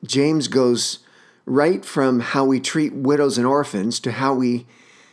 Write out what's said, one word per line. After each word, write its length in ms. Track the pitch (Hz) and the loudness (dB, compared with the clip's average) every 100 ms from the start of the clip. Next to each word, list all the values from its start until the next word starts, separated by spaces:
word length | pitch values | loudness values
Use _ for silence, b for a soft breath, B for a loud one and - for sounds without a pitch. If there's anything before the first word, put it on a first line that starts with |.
James 420 | - 135 143 160 127 | -4 0 2 0 0
goes 540 | 127 127 120 - - b b b b - | 2 2 2 -2 -8 b b b b -4
right 380 | 131 151 190 | 0 2 0
from 360 | - - 135 127 | -4 0 2 0
how 240 | 117 143 | 0 0
we 160 | 135 131 | 2 2
treat 340 | - 160 151 | 0 -2 -2
widows 420 | 139 135 147 143 120 | -2 0 2 2 2
and 100 | 123 | 2
orphans 540 | 139 139 104 101 120 | 2 0 -2 -4 -4
to 120 | 131 | -6
how 220 | 113 135 | -2 -2
we 320 | 131 127 120 120 b b b b | 0 0 -2 -6 b b b b